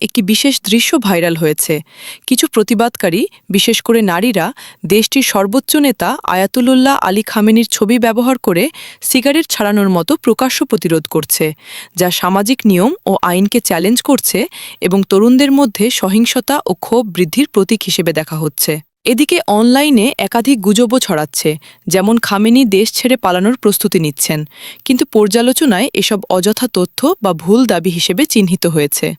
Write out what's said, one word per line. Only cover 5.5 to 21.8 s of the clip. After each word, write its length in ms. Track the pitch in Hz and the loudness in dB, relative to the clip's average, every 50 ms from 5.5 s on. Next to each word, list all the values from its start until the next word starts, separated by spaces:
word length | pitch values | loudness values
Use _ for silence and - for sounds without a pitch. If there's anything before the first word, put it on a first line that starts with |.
| 214 269 - - - | -2 -2 -2 0 0
নেতা 340 | 302 285 277 233 - 170 185 262 320 - | 2 2 0 0 -2 -4 -4 -4 -4 -4
আয়াতুল্লাহ 680 | - 180 185 190 202 - 254 247 254 262 254 254 269 277 - | -2 0 0 0 0 0 0 2 4 4 4 4 2 2 0
আলী 200 | - 185 190 214 | 0 0 0 -2
খামেনির 460 | 214 - - 214 208 220 220 233 233 - | -2 -2 -2 0 2 4 4 4 2 0
ছবি 260 | - - 220 196 247 247 | -2 -2 0 2 2 2
ব্যবহার 380 | 226 226 220 233 240 254 262 254 | 2 0 0 0 0 0 -2 -2
করে 260 | - 214 175 170 214 320 - - - - - - | -2 -2 0 0 -2 -2 -4 -10 -20 -20 -16 -10
সিগারেট 440 | - - - 262 226 285 285 330 320 - | -4 -2 -2 0 0 0 0 0 -2 -2
ছাড়ানোর 420 | - - 214 202 208 208 202 190 | -2 -2 -2 0 0 2 2 2
মতো 220 | 185 170 165 - 302 | 0 0 0 0 -2
প্রকাশ্য 420 | - - 247 220 - 254 262 - - 302 | 0 0 0 0 0 0 -2 -2 -4 -4
প্রতিরোধ 400 | - - 151 - 175 165 160 156 | -2 -2 -2 0 0 -2 -2 -2
করছে, 400 | - - 160 151 - - - 160 156 151 - - - - - - - - | -2 -4 -4 -4 -4 -4 -2 -2 -4 -4 -8 -16 -20 -20 -20 -20 -8 -2
যা 120 | - 180 180 | -2 0 0
সামাজিক 480 | 175 - - 180 190 196 208 208 262 - - | 0 -2 -2 0 0 0 0 0 -2 0 2
নিয়ম 260 | 214 185 175 190 262 359 - - | 2 2 2 2 0 0 -2 -2
ও 60 | - 196 - | -2 -2 0
আইনকে 360 | - 180 175 185 202 202 - 233 | -2 -2 0 0 0 0 0 -2
চ্যালেঞ্জ 380 | - - 185 165 - 202 247 247 | -2 -2 -2 0 0 0 0 0
করছে 360 | - - 277 - - - - 185 262 370 - - - - - - | 0 0 0 0 0 -2 -2 -2 -4 -4 -8 -14 -20 -20 -8 -6
এবং 180 | - 185 185 196 190 - | -4 0 0 0 0 2
তরুণদের 420 | 196 190 220 240 254 262 285 277 | 2 4 4 4 4 4 4 4
মধ্যে 320 | 269 277 285 220 - - 202 247 | 4 2 2 2 0 0 -2 -2
সহিংসতা 680 | - - - 190 196 220 240 - - 254 - - - 196 - | -2 -2 -2 0 2 2 0 0 -2 -2 -2 -2 -4 -2 -2
ও 60 | - 180 | -4 -4
ক্ষোভ 280 | - - - 226 240 247 208 | -6 -4 -2 0 0 0 -2
বৃদ্ধির 340 | 165 175 185 156 - 240 294 - | -2 -4 -4 -2 0 -2 -2 0
প্রতীক 320 | - 208 190 - 226 208 | 0 0 0 0 0 -2
হিসেবে 280 | - 185 - - 165 170 | -2 -2 -2 -2 -2 -2
দেখা 240 | 160 156 156 - 160 | -2 -4 -4 -6 -6
হচ্ছে। 380 | 156 160 151 - - - - 151 156 - _ _ _ - | -6 -6 -6 -4 -4 -4 -4 -4 -6 -8 _ _ _ -2
এদিকে 320 | - 247 220 302 - 359 339 - - | 0 0 0 0 0 -2 -2 0 0
অনলাইনে 580 | 202 208 226 240 254 277 294 302 277 214 196 269 - - | 0 2 4 4 4 4 2 2 2 2 2 0 -2 -4
একাধিক 380 | - 196 - 240 226 269 285 220 | -4 -2 -2 -2 0 0 0 0
গুজবও 380 | 180 202 202 214 247 214 240 254 | 2 2 2 2 2 2 0 0
ছড়াচ্ছে, 520 | - - 175 151 151 147 - - - 156 151 156 - - - _ | 0 -2 -2 -2 -4 -4 -6 -4 -4 -4 -4 -4 -8 -20 -20 _